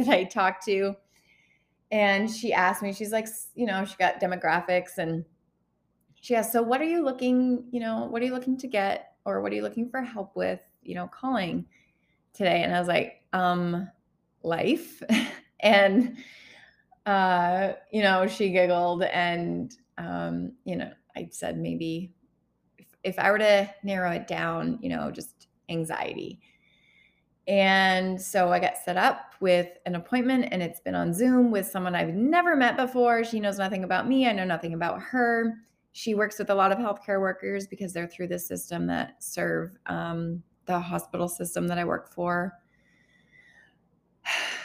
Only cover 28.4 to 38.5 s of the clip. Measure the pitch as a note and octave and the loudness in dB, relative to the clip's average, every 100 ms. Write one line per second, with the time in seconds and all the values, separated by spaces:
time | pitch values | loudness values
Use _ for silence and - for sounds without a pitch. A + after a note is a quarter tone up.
28.4 | F3+ F3+ F3+ - - F3+ B3 C4+ - - | 4 4 0 -2 -2 2 2 0 -8 -2
29.4 | F#3 F3 F3 - F3+ F3 - B3+ B3 B3+ | 2 4 2 -6 -6 -6 -2 0 2 2
30.4 | - F#3 E3+ - F#3 F3+ E3+ E3+ B3 B3+ | 0 -2 -4 -6 -6 -2 0 2 4 6
31.4 | B3 G#3 F#3+ F#3+ F3+ F3 E3 F3+ C4 E4+ | 6 4 -2 -4 -2 0 0 2 2 4
32.4 | F4 D4 A#3+ A#3+ B3 B3 A#3+ A#3 A3+ A3+ | 4 4 2 2 0 4 4 4 0 -2
33.4 | G3+ G3+ F#3+ G3 F#3 F#3 - C4 B3+ G3+ | -2 -2 -2 -2 -2 0 2 4 4 2
34.4 | F#3 E3 E3 E3 E3+ - - B3+ A#3+ A#3 | 0 -2 -4 -4 -4 -4 -4 0 2 2
35.4 | A3+ A3 - _ _ - - G#3 G#3 - | 0 -4 -14 _ _ -8 -2 0 0 -2
36.4 | G3+ G3 G3 G#3 A#3 G3+ - G3 F#3+ F#3 | 0 4 4 2 -2 -4 -2 0 0 -2
37.4 | G3 G3 G3 G3 F#3+ F3 E3+ - F3+ F3+ | -6 -6 -6 -10 -8 -6 -8 -6 -6 -6
38.4 | - | -6